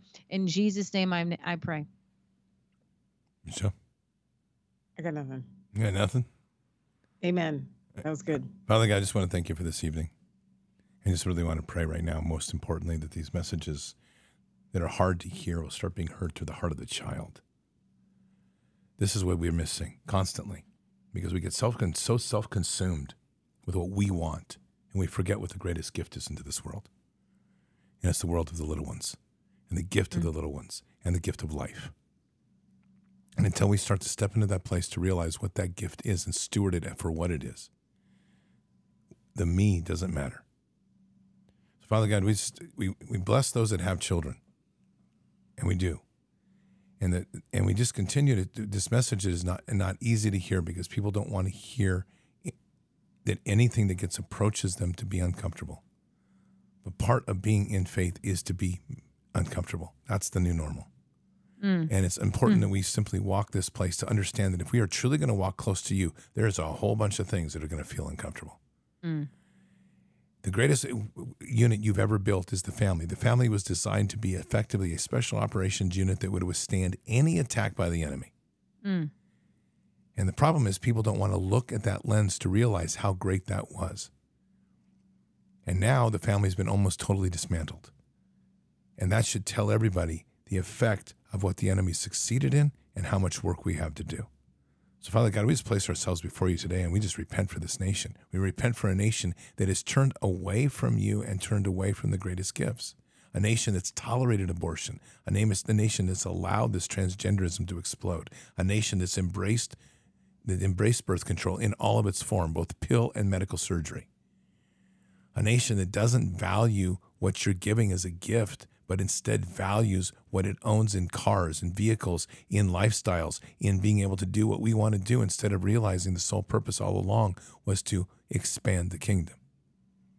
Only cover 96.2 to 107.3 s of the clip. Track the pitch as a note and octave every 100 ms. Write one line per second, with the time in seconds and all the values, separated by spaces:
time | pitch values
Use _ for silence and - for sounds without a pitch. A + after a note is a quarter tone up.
96.2 | F2 - F#2 E2+ - F2+ F2 G2 G#2 -
97.2 | - - G2 E2 E2 - F#2 - - -
98.2 | _ F#2 F#2+ - B2 A2+ G#2 F#2 G#2+ -
99.2 | F2+ - - - F#2+ F#2 - - C3+ -
100.2 | G2+ F2+ F#2 G#2+ C#3+ - B2 A2 G2+ G#2
101.2 | G#2 F#2+ - G#2 G2 F#2 G2 F#2+ G2+ F#2+
102.2 | F#2 F2+ F#2+ - - A#2+ - - _ _
103.2 | _ - G#2 A2+ - F#2 - - - B2
104.2 | B2+ G#2 F#2 E2+ E2+ D#2 - - - -
105.2 | - G2 A2 G2 - G#2+ G#2+ - F#2+ F#2
106.2 | F#2 F2+ F2+ G2+ A2+ F#2+ - - F#2 F#2
107.2 | F#2+